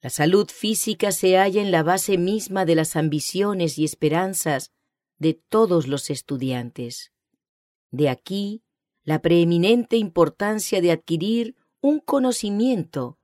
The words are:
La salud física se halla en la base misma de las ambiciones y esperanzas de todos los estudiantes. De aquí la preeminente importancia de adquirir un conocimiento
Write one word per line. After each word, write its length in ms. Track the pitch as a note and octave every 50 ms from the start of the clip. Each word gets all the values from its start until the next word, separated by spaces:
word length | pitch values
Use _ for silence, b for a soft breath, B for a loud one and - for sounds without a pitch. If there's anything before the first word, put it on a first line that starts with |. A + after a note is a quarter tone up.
La 80 | _ C3
salud 400 | - - D3 D#3 F3+ G3+ G#3 -
física 640 | - - - G#3+ A3 - - - G#3+ - - G3+
se 260 | F#3 - - F#3 F#3 F#3
halla 240 | G3 G3 F#3 G#3
en 80 | G#3 G3
la 140 | F#3 E3 D#3
base 340 | D#3+ F3+ F#3+ - - G3 F3+
misma 480 | F3 F#3 G#3 A3 - - F#3+ F#3+ F#3+
de 80 | E3 E3
las 220 | D#3+ D#3 D#3 -
ambiciones 800 | E3 D#3 D#3 D3 D3+ - - - F3+ G3 G#3 G#3 F#3 F3 D#3+ C#3 D3
y 60 | D#3
esperanzas 880 | D3+ - _ - D3+ D3+ E3 F#3 F#3+ F#3+ - - E3 D3 C3 - - _ _ _ _ _ _ _ _ _ _
de 160 | D3+ D#3+ D#3+
todos 520 | _ _ _ - A3 A3+ A3 F3+ E3+ C#3+ B2+
los 220 | C#3+ C#3 - -
estudiantes. 1000 | D3 B2+ - - C#3 C3 B2 C3 B2+ B2 A#2+ A#2+ - - B2 A#2+ B2 - - _ _ _ _ _ _ _ _ _ _ _ _ _ _ _ _ _
De 180 | - B2+ D3+ C#3+
aquí 540 | B2+ - _ - F#3 G3 G3+ G3+ G#3 A3 _ _ _ _ _ _ _ _ _
la 180 | - D#3 D3
preeminente 760 | - E3+ F3 E3+ E3+ E3 E3+ E3+ E3+ G3 A#3 B3 A#3 - - A3+
importancia 840 | G#3+ G3 E3 E3+ E3 D3+ - _ G3+ G3+ G#3+ G#3+ - - - F#3+
de 100 | E3+ F3
adquirir 640 | E3 D3+ _ - D#3+ E3 E3 G3+ A3+ A#3 A#3 A3+ C4 _ _ _ _ _
un 180 | - C#4 D4+ D4+
conocimiento 1200 | - - - C#4 C4 B3+ A#3+ - - G#3 G3+ G3+ A3+ C4 B3+ G3+ D#3+ - - C#3+ B2+ B2 C#3+ _